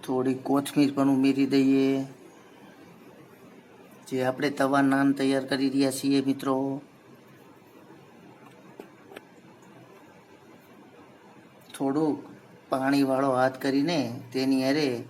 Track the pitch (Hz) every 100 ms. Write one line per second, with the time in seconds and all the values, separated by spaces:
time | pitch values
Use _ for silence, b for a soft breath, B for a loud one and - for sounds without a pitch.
0 | - 131 131 131 - 139 139 - 139 139
1 | 139 135 135 135 135 139 135 135 135 135
2 | 135 - - - - - - - - -
3 | - - - - - - - - - -
4 | - 131 127 127 143 135 135 139 139 135
5 | 139 139 135 135 135 135 135 135 135 131
6 | 139 139 135 135 139 135 139 135 - -
7 | - - - - - - - - - -
8 | - - - - - - - - - -
9 | - - - - - - - - - -
10 | - - - - - - - - - -
11 | - - - - - - - - 139 139
12 | 156 135 - - - - - 135 135 139
13 | 135 131 139 127 131 135 139 135 147 170
14 | 117 127 - 131 131 135 131 147 147 120
15 | 117